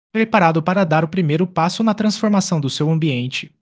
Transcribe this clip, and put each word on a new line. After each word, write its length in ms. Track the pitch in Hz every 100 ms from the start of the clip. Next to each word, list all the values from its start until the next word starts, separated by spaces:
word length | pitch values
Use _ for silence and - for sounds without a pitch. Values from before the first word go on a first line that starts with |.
| _
Preparado 500 | 220 220 220 165 165
para 220 | 160 185
dar 220 | 180 156 160
o 20 |
primeiro 400 | 180 160 160 180
passo 340 | 170 170 -
na 120 | 226
transformação 680 | 214 214 202 214 202 185 165
do 100 | 139
seu 220 | - 151
ambiente? 600 | 160 156 123 127 - - _ _